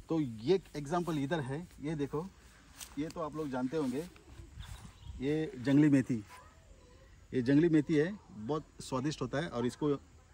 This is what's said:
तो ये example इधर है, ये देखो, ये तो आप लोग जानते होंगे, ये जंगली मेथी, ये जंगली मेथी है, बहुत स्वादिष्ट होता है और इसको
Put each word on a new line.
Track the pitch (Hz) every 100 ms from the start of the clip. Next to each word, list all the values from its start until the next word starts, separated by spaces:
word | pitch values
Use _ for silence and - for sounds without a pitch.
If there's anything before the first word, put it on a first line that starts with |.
| -
तो | 160
ये | 135 110 123 190 - 147
example | 139 175 170 151
इधर | 139 165
है, | 127 143 180 -
ये | 143 156
देखो, | 135 147 190 - - - - - - 139
ये | 160
तो | 175
आप | 151 151
लोग | 151
जानते | 127 127 160
होंगे, | 135 131 175 - - - - - - - - - - -
ये | 131 156 156 131
जंगली | 120 139 151
मेथी, | 139 120 117 - - - - - - - - - - -
ये | 131
जंगली | 120 143 170
मेथी | 156 135 151
है, | 170 208 -
बहुत | 107 110 156 - -
स्वादिष्ट | - 131 143 -
होता | 127 139
है | 175
और | 120 120
इसको | - 151 139 - - -